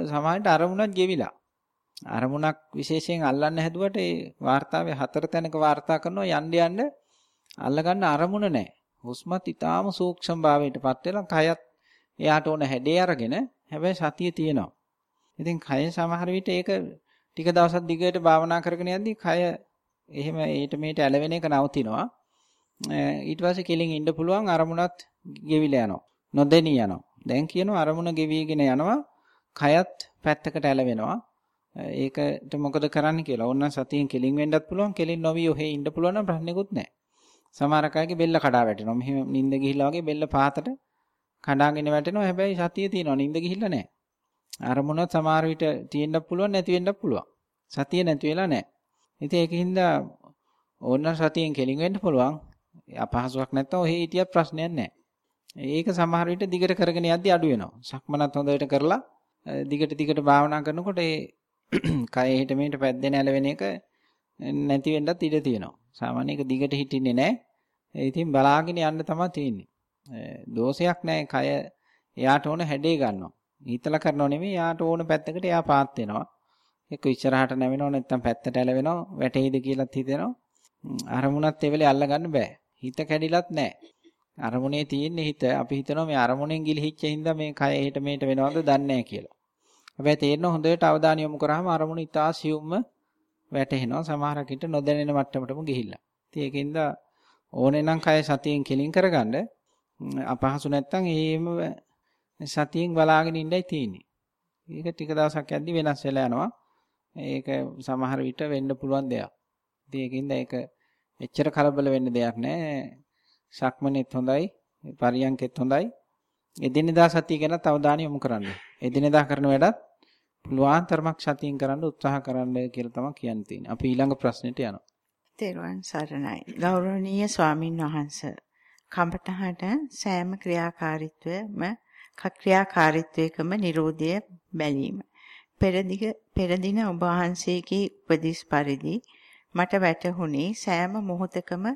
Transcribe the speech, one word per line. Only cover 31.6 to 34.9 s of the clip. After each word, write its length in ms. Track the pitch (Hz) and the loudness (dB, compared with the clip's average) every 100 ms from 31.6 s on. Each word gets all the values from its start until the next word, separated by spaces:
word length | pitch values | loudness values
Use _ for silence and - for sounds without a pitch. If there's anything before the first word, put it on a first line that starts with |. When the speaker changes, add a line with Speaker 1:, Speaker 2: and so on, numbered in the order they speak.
| _ - - | _ -12 -8
Speaker 1:
ඒකට 580 | 135 135 143 147 143 - | -2 -2 0 -2 -2 -6
මොකද 300 | 147 147 147 147 | -4 -2 0 0
කරන්න 320 | 156 151 160 | 2 2 2
කියලා. 260 | 156 123 117 | -2 -2 0
ඕන 120 | 131 | 2
නම් 120 | 143 | 0
සතියෙන් 380 | 139 131 147 139 | -2 -2 0 0
කෙලින් 280 | 131 131 143 | 0 0 2
වෙන්නත් 200 | 151 156 | 2 0
පුළුවන්. 300 | 156 185 208 | 0 -2 -2